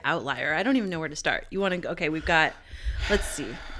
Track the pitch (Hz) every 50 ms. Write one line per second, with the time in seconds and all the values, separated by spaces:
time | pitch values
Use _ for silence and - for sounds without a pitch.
0 | - 139 165 165 110 139 135 120 131 147 156 160 196 247 269 262 214 190 175 160
1 | 160 151 151 - - 156 113 - - - - 190 202 190 180 180 160 123 170 -
2 | 175 151 156 160 - 175 170 160 156 - - - - - - - - - - -
3 | - - 208 202 - - - - 139 104 131 - - - - -